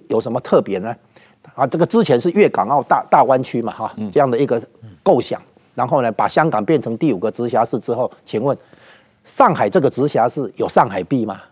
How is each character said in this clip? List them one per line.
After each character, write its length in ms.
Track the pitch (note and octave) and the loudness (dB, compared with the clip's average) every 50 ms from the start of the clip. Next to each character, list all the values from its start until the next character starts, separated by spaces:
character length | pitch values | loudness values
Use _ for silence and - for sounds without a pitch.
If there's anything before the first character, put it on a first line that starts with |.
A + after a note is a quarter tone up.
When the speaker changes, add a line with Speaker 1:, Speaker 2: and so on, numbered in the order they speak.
| - - | -2 -2
Speaker 1:
有 100 | - A2 | -4 -2
什 120 | - A#2+ | -2 -4
么 80 | A#2 B2 | -6 -6
特 220 | - - G3 D3 | -2 0 2 2
别 180 | G#2 G#2 G2 F#2 | 2 0 -4 -6
呢？ 160 | F#2+ A#2 A#2+ - _ _ _ - _ _ _ _ _ - - | -6 -8 -10 -12 _ _ _ -20 _ _ _ _ _ -10 -4
啊， 120 | - C#3 | -4 -2
这 100 | C3+ - | 0 0
个 80 | D#3+ E3+ | 0 0
之 180 | - - A#3 G3+ | 2 2 2 2
前 160 | D3 C3 A#2+ | 2 2 2
是 120 | A#2+ F3 | 0 2
粤 160 | E3+ G#3+ F#3+ C3 | 2 4 2 4
港 180 | - - F#2+ A2 | 2 0 0 0
澳 120 | C#3+ - | 0 0
大， 240 | E3 - - - - - | 0 0 0 0 0 2
大 120 | G#3 D3+ B2+ | 4 4 4
湾 160 | A#2 C3 C3 B2+ | 4 2 0 0
区 180 | - - A#2 | -2 -6 -6
嘛， 100 | A#2 G#2+ - | -4 -6 -6
哈， 200 | - A2 G#2 - | -8 -10 -10 -8
Speaker 2:
嗯。 120 | - G#2+ G2+ | -8 -6 -2
Speaker 1:
这 100 | F2 D3 | 0 2
样 120 | C#3 C3 | 2 2
的 80 | A#2+ A#2+ | 2 0
一 60 | C#3+ | 0
个 140 | - B2 A#2 A2+ - _ _ A2+ A2 - - - | 0 0 -2 -4 -8 _ _ -20 -20 -14 -4 0
构 160 | G3 E3+ B2 | 2 2 2
想。 200 | A2 - - - - _ _ _ _ _ _ | 0 -2 -8 -10 -12 _ _ _ _ _ _
然 100 | A#2+ B2 | -6 -2
后 160 | B2 - C#3 | 0 0 0
呢， 100 | A#2+ A2+ | 0 0
把 140 | G2+ - - | 0 -2 -2
香 220 | - - F3 D3+ E3 | 0 0 0 2 2
港 140 | G#2+ G#2+ G#2 | 0 0 0
变 180 | E3+ D#3+ C3+ | 0 0 0
成 160 | - A#2 A2+ | 0 -4 -4
第 160 | A2 - - G#2+ | -2 -2 -2 0
五 60 | F2 | -2
个 100 | G#2 G#2+ | -4 -4
直 200 | - - A#2+ A#2 | -4 -4 -4 -2
辖 160 | A2+ A2 A#2 | 0 0 0
市 120 | - - A2+ | 0 -2 -4
之 140 | - - A#2 | -4 -4 -4
后， 160 | A#2+ A#2+ - - - _ | -4 -4 -6 -8 -12 _
请 180 | - - G#2+ | -8 -6 -4
问 160 | A#2 C#3 B2 - _ _ _ _ _ - - _ _ _ _ _ _ | -2 -2 -4 -4 _ _ _ _ _ -20 -20 _ _ _ _ _ _
上 280 | - - - C4 A3 D#3 | -4 0 2 2 4 2
海 160 | - A2+ G#2 | 0 0 0
这 120 | - F#3 | 2 2
个 80 | C#3 B2 | 0 0
直 180 | - B2 C#3 | 0 0 -2
辖 200 | D3 - B2+ A2+ | 0 0 0 0
市 240 | B2 - D3+ C3 G2 - | 0 -2 -4 -8 -8 -6
有 120 | - A2 F2+ | -6 -4 0
上 200 | - F#3 D3 A2+ | 2 2 2 2
海 140 | F#2+ F#2+ F2 | 0 -6 -4
币 220 | - C#3+ B2+ G#2+ | -2 -2 -2 -2
吗？ 160 | G#2 F#2+ - - _ | -4 -8 -10 -16 _